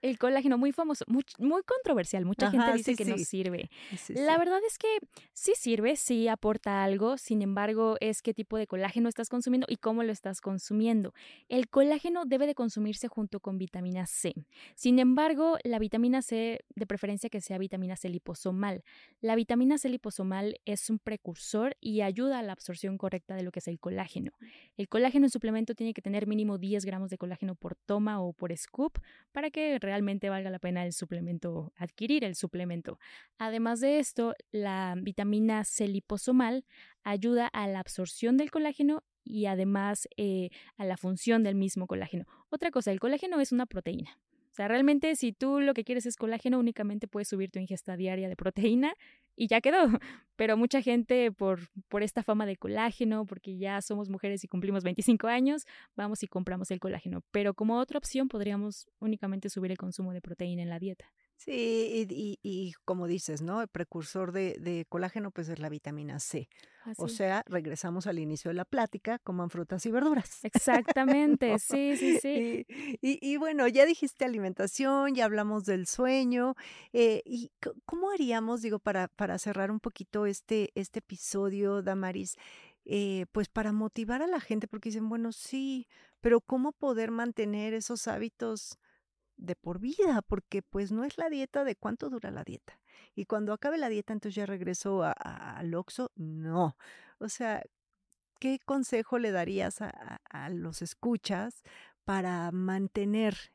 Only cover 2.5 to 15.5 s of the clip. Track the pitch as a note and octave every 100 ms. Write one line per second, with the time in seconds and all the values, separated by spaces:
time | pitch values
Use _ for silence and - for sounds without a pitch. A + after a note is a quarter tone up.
2.5 | B3+ A#3 A#3 A3+ A#3 G#3+ G#3+ E3+ F#3+ F#3
3.5 | F3 - - - F#3 - B3 D4 E4 F4
4.5 | F#4+ A4 - A4 A4 - - - - -
5.5 | A4+ B3 A3+ A3+ D4 - A#3+ A3+ A3 G#3+
6.5 | G#3+ - G3 G3 G3 A3 C4+ - G#3+ G3
7.5 | G3 G#3 A3 A3+ A3 A3 G#3+ - A3 G#3+
8.5 | A3 G#3+ F#3 F#3+ A3+ A#3 - A#3 B3 B3
9.5 | B3+ C4 A#3+ A3+ A3+ A3+ G#3+ F#3+ F#3+ -
10.5 | G3 - G#3 A3 A3+ F#3+ - - - _
11.5 | B3 A#3+ C#4 C#4+ D4+ F4 F4 D4 C4 D4
12.5 | C#4+ A#3 G#3 G#3+ G#3 A#3+ - G#3 G3+ -
13.5 | F#3+ F#3 F3+ F3+ F#3 F3+ - E3+ E3 D3
14.5 | - - - A#3+ B3 B3+ B3+ D#4 D4 D#4+